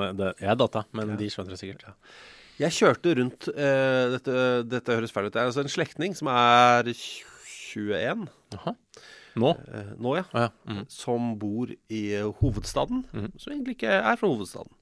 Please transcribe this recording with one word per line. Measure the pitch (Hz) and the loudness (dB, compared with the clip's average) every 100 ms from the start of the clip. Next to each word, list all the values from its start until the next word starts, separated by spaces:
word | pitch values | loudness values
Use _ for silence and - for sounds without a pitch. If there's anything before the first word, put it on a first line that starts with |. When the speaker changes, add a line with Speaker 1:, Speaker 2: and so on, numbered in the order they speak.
| 98 | -4
Speaker 1:
er | |
det, | 95 95 - | -2 -4 -2
jeg | 98 | 0
er | |
data, | 117 117 110 104 | 2 2 0 -6
men | 110 107 | -6 -6
Speaker 2:
Ja. | 104 | -4
Speaker 1:
de | 104 | -6
skjønner | - 95 | -6 -10
det | 92 | -10
sikkert. | 95 98 | -12 -14
Speaker 2:
Ja. | - - - - - - - - | -18 -20 -20 -20 -20 -20 -20 -4
Jeg | 170 | -2
kjørte | - 202 120 175 135 | 4 4 4 2 2
rundt, | 127 - - | 2 -2 -8
eh, | - 143 135 135 131 123 127 | -2 2 4 4 2 2 0
dette, | - 127 127 123 117 | -2 0 2 2 0
dette | 123 - | -4 0
høres | 113 113 | 0 0
feil | - 101 | -2 -2
ut. | |
Det | 113 | 0
er | 123 | -2
altså | 123 | -2
en | 139 | -4
slektning | - 156 - 175 | -2 -4 -2 -6
som | 175 147 | -4 0
er | 123 120 120 123 120 | 4 8 10 8 6
tjueén. | 120 113 - - - - - - - 110 104 98 113 226 196 - - | 4 -4 -10 -14 -16 -20 -18 -16 -12 -6 -2 0 0 -2 -8 -14 -18
Speaker 1:
Jaha. | 107 - 240 _ - - - - | -10 -8 -10 _ -20 -20 -20 -12
Nå? | - 123 170 - | 0 2 0 -6
Speaker 2:
Eh, | 104 101 104 | -14 -14 -6
nå, | 120 156 | -2 -2
ja. | |
Speaker 1:
Å, | 180 | -2
ja. | 120 117 - - | 0 -2 -2 -12
Mhm. | 104 - | -10 -10
Speaker 2:
Som | - - 120 120 110 | -10 -4 -2 -2 -2
bor | 104 110 123 - - | -4 -4 -6 -8 -8
i, | 110 104 | -4 -2
eh, | 101 107 101 | -2 -2 0
hovedstaden, | - 110 - 139 135 254 254 | 0 0 -4 -2 -2 -2 -6
Speaker 1:
Mhm. | - 104 - | -8 -8 -10
Speaker 2:
som | - | -10
egentlig | 294 254 - | -8 -6 -6
ikke | - | 0
er | 196 214 240 | 2 2 2
fra | 202 | 2
hovedstaden. | 117 95 - - _ | 0 -4 -10 -16 _